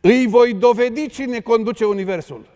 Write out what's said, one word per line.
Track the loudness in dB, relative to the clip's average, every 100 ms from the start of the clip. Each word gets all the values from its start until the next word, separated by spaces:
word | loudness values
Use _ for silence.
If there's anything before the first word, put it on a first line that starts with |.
„Îi | 4 4 4
voi | 4 2
dovedi | 4 2 2 -2 -4 -10
cine | -8 -8 -8
conduce | -2 -2 -2 -4
universul.” | -2 -2 -4 -8 -8 -18 -20